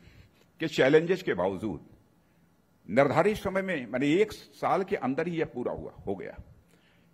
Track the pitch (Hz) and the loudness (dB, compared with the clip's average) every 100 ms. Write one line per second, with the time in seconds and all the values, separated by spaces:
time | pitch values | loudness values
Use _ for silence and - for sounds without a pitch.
0 | - - - _ _ - 160 - 135 156 | -20 -20 -20 _ _ -8 -4 4 6 6
1 | 170 180 175 110 90 95 107 76 - - | 6 0 -2 0 0 -2 -4 -6 -12 -20
2 | _ _ _ _ _ _ _ _ - 113 | _ _ _ _ _ _ _ _ -2 2
3 | 139 123 180 220 196 190 190 165 123 123 | 4 4 2 0 -2 -4 -4 -6 -6 -2
4 | 143 165 208 - - - 127 165 190 196 | 2 2 2 -4 -18 -6 -2 0 0 -2
5 | 123 139 165 165 - 123 117 78 80 - | -2 -2 -4 -4 -4 -4 -6 -6 -10 -10
6 | - 98 53 - - - _ _ _ _ | -8 -6 -8 -14 -20 -20 _ _ _ _
7 | _ | _